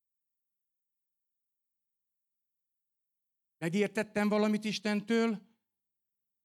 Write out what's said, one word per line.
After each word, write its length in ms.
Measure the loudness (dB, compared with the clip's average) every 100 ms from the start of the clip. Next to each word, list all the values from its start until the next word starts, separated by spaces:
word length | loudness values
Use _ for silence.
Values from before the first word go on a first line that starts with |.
| _ _ _ _ _ _ _ _ _ _ _ _ _ _ _ _ _ _ _ _ _ _ _ _ _ _ _ _ _ _ _ _ _ _ _ -8
Megértettem 720 | -2 0 0 0 -4 0 2
valamit 340 | 2 2 0
Istentől, 800 | -2 -4 -2 -2 0 2 2 -2 -8 _ _ _ _ _ _ _ _ _